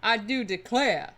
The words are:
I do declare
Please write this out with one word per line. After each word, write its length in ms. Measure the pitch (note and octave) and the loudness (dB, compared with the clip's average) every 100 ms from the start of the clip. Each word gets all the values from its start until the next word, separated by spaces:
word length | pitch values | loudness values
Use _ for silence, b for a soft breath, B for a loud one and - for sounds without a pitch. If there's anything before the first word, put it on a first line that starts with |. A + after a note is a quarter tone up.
I 140 | A3 A3+ | 2 0
do 260 | G#3 C4 | 0 -2
declare 680 | A3 F#3 - B3 C#4 D#3+ - | -2 -6 0 2 2 2 -2